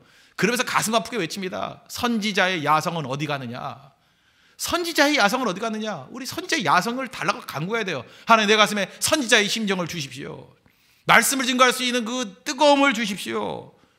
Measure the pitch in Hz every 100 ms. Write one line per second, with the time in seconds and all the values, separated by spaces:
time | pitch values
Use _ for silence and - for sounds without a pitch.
0 | _ _ _ - 196 240 240 147 202 226
1 | - 240 165 196 185 190 170 - _ -
2 | 240 226 214 196 185 180 143 156 170 165
3 | 127 139 151 139 120 123 143 - - _
4 | _ _ _ _ _ - - 339 339 311
5 | 285 285 202 254 233 185 226 214 214 165
6 | 127 262 262 - 359 330 175 175 208 254
7 | 262 - - 254 - 143 175 226 185 139
8 | - - - 226 202 214 202 208 185 -
9 | - 311 220 233 208 226 202 185 165 175
10 | 135 127 151 - - _ _ _ _ _
11 | - 208 226 269 247 254 254 240 247 247
12 | 220 254 214 - - 269 294 277 277 220
13 | 214 190 - 208 98 62 123 _ _